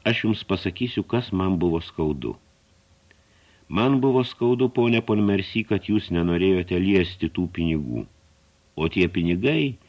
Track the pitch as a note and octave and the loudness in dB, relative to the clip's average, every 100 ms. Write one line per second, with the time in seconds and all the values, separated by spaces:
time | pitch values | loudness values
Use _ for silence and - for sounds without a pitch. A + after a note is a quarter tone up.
0 | - A2+ A2 G#2+ - F#2+ F#2+ - B2 A2 | -2 0 0 -2 -2 -4 -4 -4 -4 -4
1 | - A#2+ A#2+ F#2+ F#2+ F2+ F2 E2 - - | -2 -4 -2 -2 0 0 0 -2 -6 -4
2 | D#2 C#2+ A#1 - _ _ _ _ _ _ | -4 -2 -6 -10 _ _ _ _ _ _
3 | _ _ _ _ _ _ - G2 B2+ C3+ | _ _ _ _ _ _ -4 0 2 4
4 | C3+ B2+ B2 - A#2+ B2 B2+ B2+ A#2+ A2+ | 4 2 0 0 0 2 2 2 2 2
5 | - G#2 G2+ G2+ G2 A2+ - G2+ - G#2 | 2 2 2 0 -2 -6 -2 -4 0 -2
6 | - E2+ F2 E2+ F#2 F#2 F2 F2+ G2 G2 | 0 -2 0 2 2 2 0 0 2 2
7 | E2+ - D#2+ - F2 F2 E2 D#2 C2 A#1 | 2 -2 -6 -2 -4 -2 -2 -2 -2 -6
8 | G1+ _ _ _ _ _ _ - E2 G2 | -8 _ _ _ _ _ _ -4 -2 0
9 | F2 F#2 E2+ F2 B2+ D#3+ C#3 A#2 | 0 0 0 0 0 0 -2 -4